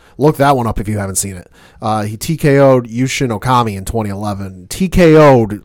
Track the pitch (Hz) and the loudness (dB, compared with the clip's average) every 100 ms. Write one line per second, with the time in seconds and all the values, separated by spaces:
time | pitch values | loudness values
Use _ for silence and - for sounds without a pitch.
0 | _ - 147 139 139 135 113 104 104 104 | _ -2 0 2 0 0 -2 -4 -4 -4
1 | 98 95 98 92 - _ _ - 110 110 | -6 -8 -8 -12 -20 _ _ -10 -6 -4
2 | 104 107 - 151 151 139 135 131 117 117 | -6 -8 -8 -2 2 4 4 4 0 -4
3 | 131 - 131 104 127 123 113 98 95 113 | -4 -2 -4 -4 0 0 0 -6 -8 -6
4 | 104 98 104 98 95 92 90 - 185 - | -6 -6 -8 -8 -10 -16 -12 -6 -2 4
5 | 165 156 151 127 107 104 | 6 8 6 6 2 -4